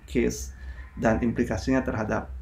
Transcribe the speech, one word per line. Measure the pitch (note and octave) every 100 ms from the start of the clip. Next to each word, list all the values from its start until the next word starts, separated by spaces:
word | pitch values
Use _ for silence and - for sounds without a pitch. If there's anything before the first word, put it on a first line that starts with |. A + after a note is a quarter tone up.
| -
case | B2 A#2+ - - - - - -
dan | - A2+ A2
implikasinya | A#2 A#2+ A#2+ G#2 C3 C3
terhadap | - A2+ G#2+ G#2+ - -